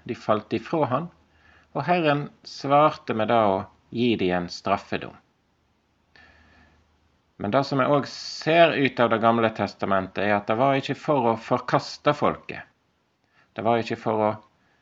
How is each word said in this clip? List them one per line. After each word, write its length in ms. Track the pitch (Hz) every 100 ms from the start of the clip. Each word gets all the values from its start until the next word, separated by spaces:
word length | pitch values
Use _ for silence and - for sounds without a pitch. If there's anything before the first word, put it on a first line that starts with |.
de 100 | -
falt 380 | 117 - 107 - 113
ifra 300 | - 165 135
han, 200 | 127 175 - _ _ _ _ _ 147
og 80 |
Herren 460 | 139 180 156 147 147 -
svarte 720 | - - 139 143 151 - -
med 140 | 110 107
det 80 | 117
å 220 | 107 95 101 _ _
gi 240 | 117 120 104
dem 160 | 92 90
en 100 | 87
straffedom. 640 | - - 101 - 87 - - _ _ _ _ _ _ _ _ _ _ - _ _ _ _ _ _ _ _ _ _ -
Men 160 | 98
det 100 | 127 139
som 100 | 139
jeg 140 | 127
også 180 | 143 139
ser 600 | - - - - 165 170
ut 280 | 117 135 123
av 100 | 117
Det 100 | 110
gamle 300 | 113 117 113
testamentet, 680 | 110 101 - 98 98 92 -
er 100 | 98 104
at 100 | 104
det 80 | 110
var 180 | 139
ikke 220 | 135 135 139
for 300 | - 147 117
å 60 | 113
forkaste 800 | - 123 - 147 - - - 147
folket. 480 | 101 76 - - - _ _ _ _ _ _ _ _
Det 100 | -
var 160 | 104 117
ikke 220 | 110 113
for 240 | - 110
å 100 | 107 110 - _ _ _